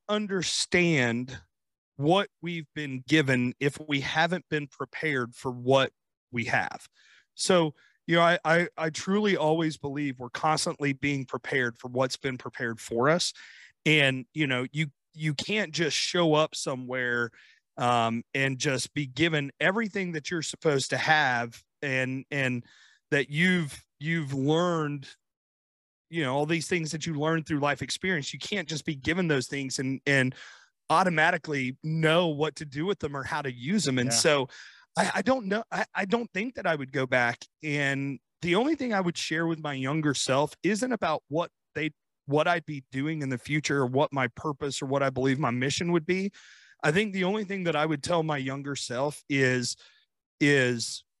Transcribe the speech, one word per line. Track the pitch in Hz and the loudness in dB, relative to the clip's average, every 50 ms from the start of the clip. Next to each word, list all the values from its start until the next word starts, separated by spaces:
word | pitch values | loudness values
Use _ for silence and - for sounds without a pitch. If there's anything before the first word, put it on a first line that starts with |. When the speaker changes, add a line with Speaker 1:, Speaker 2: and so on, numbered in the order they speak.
| _ - | _ -4
Speaker 1:
understand | 208 208 208 185 196 185 156 - - - - - - 180 175 170 160 139 123 120 117 120 127 131 123 104 - _ _ _ _ _ _ _ _ _ _ | -4 -2 -2 -2 -2 -2 -2 -2 -2 -4 -2 0 2 2 4 4 4 2 2 2 0 -2 -4 -6 -10 -14 -16 _ _ _ _ _ _ _ _ _ _
what | - 143 156 180 202 196 - _ _ | -2 2 2 4 2 2 -2 _ _
we've | 160 175 175 165 151 - - | -8 -6 -6 -6 -8 -8 -8
been | 151 151 139 131 131 131 | -8 -6 -6 -6 -8 0
given | - 156 160 143 135 131 123 123 123 120 - | 4 4 4 6 4 4 2 2 0 0 0
if | 135 143 - - 156 | -2 -2 -2 -4 -4
we | 156 143 139 | -4 -2 -2
haven't | 131 - - 160 170 170 185 170 - - | -2 -2 0 2 2 2 0 -4 -4 -4
been | 156 147 147 | -4 -4 -4
prepared | 135 - - 139 - - - 160 156 143 131 123 117 120 | -6 -10 -10 -10 -10 -8 -4 -2 -2 0 0 -2 -4 -6
for | - - 135 | -8 -8 -8
what | 123 123 123 127 135 135 131 - - _ _ _ _ _ _ _ | -6 -2 2 4 4 4 4 2 -2 _ _ _ _ _ _ _
we | - 120 113 | -6 -4 -2
have. | - - 113 90 - - - - - _ _ _ _ - - _ _ _ | 0 0 0 0 -2 -6 -12 -16 -20 _ _ _ _ -20 -20 _ _ _
So, | - - - 190 175 165 151 - _ _ _ _ _ _ | -2 2 4 4 4 4 2 -2 _ _ _ _ _ _
you | - 165 | 2 4
know, | 170 | 6
I, | 170 170 175 - - | 6 6 4 2 2
I, | 151 165 170 175 - - - | 2 2 2 2 0 -4 -6
I | 160 160 | -6 -4
truly | 151 - - 190 196 214 214 202 180 | -4 -4 -2 0 2 2 2 2 2
always | 139 156 156 156 165 165 156 151 | 2 2 2 2 2 0 -2 -2
believe | - - 143 139 147 147 139 127 123 | -4 -8 -8 -6 -4 -4 -4 -6 -8
we're | 123 117 | -10 -10
constantly | - - - 156 156 143 - 180 151 - 147 143 139 | -6 -2 0 0 2 2 0 -2 -4 -2 -2 -2 -2
being | 135 - 143 143 135 131 | -2 -2 -2 -2 -2 -4
prepared | - - 131 - - 147 135 123 120 117 | -6 -8 -8 -6 -4 -2 0 0 -2 -4
for | - - 127 | -8 -10 -4
what's | 123 131 131 127 - | -2 -2 0 -2 -2
been | - - 135 127 123 | -4 -6 -6 -6 -8
prepared | - 127 - - 127 117 110 - | -10 -12 -8 -6 -6 -6 -6 -8
for | - - 117 117 123 147 | -8 -4 0 2 4 4
us. | 165 180 - - - - - - - - - - _ _ - | 4 2 0 -2 -6 -8 -16 -20 -20 -20 -20 -20 _ _ 2
And, | 156 156 151 143 135 131 131 123 - | 4 4 6 6 4 2 0 -4 -6
you | - 151 151 | -2 -2 0
know, | 135 127 123 127 123 | 0 0 0 -2 -2
you, | - 151 160 139 - _ _ _ | -2 -2 -4 -4 -6 _ _ _
you | - 156 156 156 143 | -10 -4 -2 -2 -2
can't | - - - 208 214 196 160 | -2 -2 -2 -2 -2 -2 -2
just | 151 147 170 143 - - | -2 -2 -2 0 0 -2
show | - - - 180 170 160 | -2 0 2 2 4 6
up | 151 151 156 - - | 6 4 4 2 -2
somewhere, | - - 165 135 127 127 123 127 131 123 123 120 120 120 113 - - - - _ _ _ _ _ | -6 -6 -4 -6 -6 -6 -6 -4 -2 -2 0 0 0 -2 -2 -6 -12 -20 -20 _ _ _ _ _
um, | - 127 120 123 117 113 113 117 117 - _ | -2 0 2 4 4 2 2 0 -2 -4 _
and | - 135 135 135 135 123 | -2 0 0 0 0 -2
just | 123 147 131 123 - - - | 0 0 0 0 -2 -4 -4
be | 147 147 | -6 -6
given | 131 123 131 160 170 160 147 139 139 - - | -4 -2 0 0 2 2 0 -2 -4 -4 0
everything | 147 180 190 226 226 196 - 202 185 175 | 0 0 2 0 -2 -2 -4 -4 -4 -4
that | 165 156 - - | -6 -8 -6 -6
you're | 156 165 | -6 -6
supposed | 147 - - - - 160 143 135 127 - | -6 -6 -6 -2 0 2 2 2 0 -2
to | 135 | -2
have | 123 - 156 156 151 147 131 123 120 120 117 - - _ _ _ _ | 0 2 4 4 4 4 2 0 0 -2 -4 -8 -16 _ _ _ _
and, | - 139 131 131 131 127 131 135 127 - | -4 -2 -2 0 0 -2 -4 -6 -6 -4
and | 147 139 135 127 123 120 - - - - - - _ _ _ - | -2 -2 0 0 0 -2 -6 -10 -18 -20 -20 -20 _ _ _ -2
that | 147 143 135 - | 0 0 0 0
you've, | 147 156 180 185 180 180 160 139 - - - _ _ - | 0 2 4 4 4 2 0 -2 -8 -14 -20 _ _ -8
you've | 143 160 165 170 151 135 | -4 -2 -2 -2 -2 -2
learned, | 143 135 131 147 156 165 180 180 170 160 151 143 143 143 127 - - _ _ _ _ _ _ _ _ _ _ _ _ _ _ _ _ _ _ - | -2 0 2 2 2 4 2 2 2 0 -2 -2 -4 -8 -10 -14 -20 _ _ _ _ _ _ _ _ _ _ _ _ _ _ _ _ _ _ -8
you | 165 165 | -4 -2
know, | 147 127 131 | -2 0 0
all | 143 151 | 0 0
these | 151 170 170 147 - | 0 -2 -2 -2 -2
things | 190 170 160 147 | -2 -2 -2 -2
that | 165 156 - | -6 -6 -4
you | 170 156 | -4 -2
learn | 143 151 160 165 165 147 | 0 0 0 0 0 0
through | - 156 143 | -2 -2 0
life | 143 143 139 - | 0 0 0 -2
experience. | 135 - - - - 190 185 151 139 - - | -4 -6 -6 -4 -2 -2 -2 -2 -4 -6 -8
You | 139 | -10
can't | - - 208 196 165 143 | -8 -6 -4 -4 -4 -4
just | 160 143 - | -6 -6 -4
be | 165 156 | -6 -6
given | 135 127 156 160 190 180 160 | -4 -2 -2 0 2 2 2
those | 147 131 123 | 2 0 0
things | - 143 139 135 131 - - | -2 -6 -6 -6 -4 -4 -4
and, | 135 131 135 - - | -2 -2 -4 -2 0
and | 143 139 135 127 131 - - - - - - - _ _ _ _ - | 2 4 4 4 2 0 -6 -12 -20 -20 -20 -20 _ _ _ _ 2
automatically | 151 170 185 180 165 156 156 170 180 160 - 156 147 139 127 127 135 - | 2 4 4 4 4 4 4 4 2 2 -2 -4 -2 -2 -2 -2 -4 -6
know | - 156 160 160 156 156 160 175 185 165 | -4 -4 0 2 4 4 4 4 4 2
what | 147 139 151 156 - | 0 0 -2 -2 -4
to | - 160 | -6 -12
do | 147 127 147 165 | -10 -6 -4 -2
with | 196 196 - | -2 -2 -4
them | 160 147 143 | -4 -6 -6
or | 139 | -6
how | 127 - 165 151 | -6 -4 -4 -4
to | 139 131 | -4 -6
use | 123 120 120 151 208 214 160 | -6 -6 -4 0 0 2 2
them. | 139 131 127 | 2 2 2
And | 120 123 | 2 2
Speaker 2:
Yeah. | 120 | 2
Speaker 1:
so | - - 165 147 139 127 - - - - - - - _ _ - | 4 6 6 6 4 2 0 -6 -14 -20 -20 -20 -20 _ _ 0
I, | - 196 196 - | 0 0 2 0
I | 190 | 0
don't | 196 247 262 262 208 | 2 2 2 2 0
know. | 190 202 226 226 - | -2 -4 -4 -4 -4
I, | 170 175 220 - - | -6 -6 -6 -4 -4
I | 175 202 | -6 -2
don't | 190 233 233 240 - - | 0 -2 -2 -2 -4 -6
think | 185 220 262 - | -6 -6 -6 -6
that | - - | -4 -2
I | 175 160 | 0 0
would | 147 135 135 | -2 -4 -4
go | 135 135 131 | -2 -2 0
back. | 131 131 127 120 120 120 - - - _ _ | 2 2 2 2 2 0 -4 -10 -20 _ _
And | - 156 143 147 143 139 139 135 139 143 135 - _ _ _ _ | -6 -4 -2 0 0 0 0 -2 -2 -4 -6 -8 _ _ _ _
the | - 175 170 | -2 2 2
only | 202 247 302 330 | 2 2 2 0
thing | - 262 247 | -2 -2 -2
I | 214 196 | 0 0
would | 185 175 165 | 0 0 -2
share | - - - 156 160 170 | -4 -4 -4 -2 0 0
with | 165 165 160 | 0 -2 -4
my | 151 147 | -4 -6
younger | 139 131 131 135 151 160 151 147 | -6 -4 -2 -2 0 2 2 2
self | 131 - - - 131 135 151 147 - - | 2 0 0 2 2 2 2 0 -2 -2
isn't | - 175 214 196 254 254 | 0 0 0 0 0 -2
about | 240 - 190 165 151 - - - | -2 -2 -2 -2 -2 -4 -4 -4
what | 143 165 170 - _ _ _ _ - | -4 -4 -4 -4 _ _ _ _ -6
they, | 151 156 156 - _ _ _ _ _ _ | -6 -6 -6 -6 _ _ _ _ _ _
what | 139 139 151 147 | 2 2 4 4
I'd | 180 175 170 - | 4 2 0 -2
be | - 151 139 131 _ | -6 -10 -10 -10 _
doing | - 135 139 156 160 151 | -6 -4 -2 -2 -2 -2
in | 143 135 | -2 -2
the | 131 117 | -4 -4
future | - - 147 156 - - 143 143 | -2 -2 -2 0 0 0 0 2
or | 131 | 2
what | 123 127 135 151 - | 2 2 2 2 2
my | 143 139 127 120 | 0 0 -2 -2
purpose | - - - 156 143 - 151 143 - - | -4 -6 -6 -6 -6 -4 -6 -6 -6 -6
or | 147 | -4
what | 131 139 139 | -2 0 2
I | 139 135 | 2 0
believe | 131 127 131 135 131 139 | 0 2 2 2 2 2
my | 151 120 | 0 0
mission | 120 123 131 143 135 - 175 170 | 0 0 0 -2 -2 -2 0 0
would | 175 170 156 | 0 0 0
be. | - 185 185 190 202 - - - - - - - - _ _ | 0 -2 -2 -2 -4 -6 -10 -18 -20 -20 -20 -20 -20 _ _
I | - 151 | 0 2
think | 156 196 220 208 190 | 2 2 0 0 0
the | 190 180 | 0 0
only | 180 208 220 208 | 0 0 -2 -4
thing | 180 202 190 180 | -4 -6 -4 -2
that | 170 151 | 0 0
I | 147 151 | 0 0
would | 160 156 143 | 0 0 -2
tell | - 165 175 165 | -2 0 0 0
my | 160 156 147 | 0 0 -2
younger | 143 131 131 135 139 139 143 139 | -2 -4 -4 -6 -6 -6 -6 -8
self | - - - 120 123 143 147 143 - - - | -6 -6 -6 -4 -2 -2 -2 -4 -6 -6 -2
is, | 143 139 135 127 127 127 120 - - - - - _ _ _ _ _ _ _ _ _ - | 2 4 4 4 4 2 0 -2 -6 -8 -14 -20 _ _ _ _ _ _ _ _ _ 0
is | 151 143 143 139 127 123 123 113 113 - - - - _ _ _ | 2 4 4 4 4 2 0 -2 -4 -6 -8 -12 -14 _ _ _